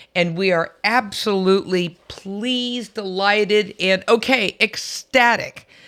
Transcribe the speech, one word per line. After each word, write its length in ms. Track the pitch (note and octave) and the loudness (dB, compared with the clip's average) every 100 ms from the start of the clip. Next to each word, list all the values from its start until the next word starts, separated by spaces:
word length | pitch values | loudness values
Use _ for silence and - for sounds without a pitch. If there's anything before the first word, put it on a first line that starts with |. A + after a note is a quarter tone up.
| - | -8
and 240 | F#3 F3 E3 | -2 0 0
we 140 | F#3+ | 0
are 240 | F3 E3 _ | 2 -2 _
absolutely 1120 | G#3 A#3+ G#3+ - G#3+ G3 F#3 F#3+ - F#3 F3 E3 - | 0 0 -2 -4 -2 0 4 2 2 -2 -2 -8 -20
pleased, 880 | - F#3+ G3 A#3+ B3+ B3 B3 A3 | -16 -12 -6 -4 -2 -4 -6 -8
delighted, 800 | - G3 F#3 G3 G#3 G3+ G#3 G3+ - | -10 -8 -2 2 2 4 2 0 -2
and, 240 | F#3 F#3+ - | 0 0 2
okay, 480 | A#3 - B3+ G3 - | 0 2 0 0 -2
ecstatic 1040 | G#3+ - - - - B3+ A#3+ A3+ - - - - | -2 -2 -10 -12 0 2 4 2 -2 -12 -20 -20